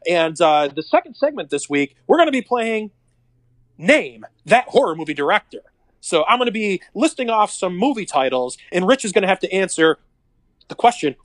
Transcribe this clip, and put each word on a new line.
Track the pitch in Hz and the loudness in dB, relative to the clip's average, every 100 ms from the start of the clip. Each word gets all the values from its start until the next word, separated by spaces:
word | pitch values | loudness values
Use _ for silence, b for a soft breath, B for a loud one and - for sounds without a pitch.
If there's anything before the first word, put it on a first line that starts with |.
| 165 | -2
And, | 175 165 156 | 0 0 2
uh, | 160 151 143 | 2 4 0
the | 143 | -4
second | - 339 339 - | -2 -2 -2 -4
segment | 285 277 147 | -4 -4 -6
this | 143 - | -6 -4
week, | 143 143 _ - | -4 -4 _ 0
we're | 302 | 4
gonna | 320 | 4
be | 262 | 0
playing | - 247 226 220 214 _ _ _ _ _ _ _ _ - | -2 -4 -4 -6 -8 _ _ _ _ _ _ _ _ -6
Name | 165 285 147 110 - _ - | 2 2 0 -12 -20 _ 0
That | 240 240 | 2 2
Horror | 226 226 | 0 0
Movie | 160 151 | -2 -6
Director. | 147 147 202 - - - _ _ _ | -4 0 0 -2 -20 -20 _ _ _
So | - 247 202 | -2 0 2
I'm | 240 | 2
gonna | 240 | 0
be | 214 208 180 b | -2 -4 -4 b
listing | 196 320 - 240 | -2 -2 -2 -2
off | 220 208 | 0 0
some | - 185 180 | -2 -6 -2
movie | 262 226 180 | -2 -2 -4
titles, | 139 131 127 127 - B | -2 0 -2 -4 -8 B
and | 180 185 | -2 2
Rich | 269 214 | 2 0
is | |
gonna | 208 190 | 0 0
have | 190 | 0
to | 175 | -2
answer | 185 185 - 160 - _ _ _ _ _ _ - | -2 -2 2 2 2 _ _ _ _ _ _ -18
the | - | 0
question, | 240 233 147 - | 0 2 -4 -4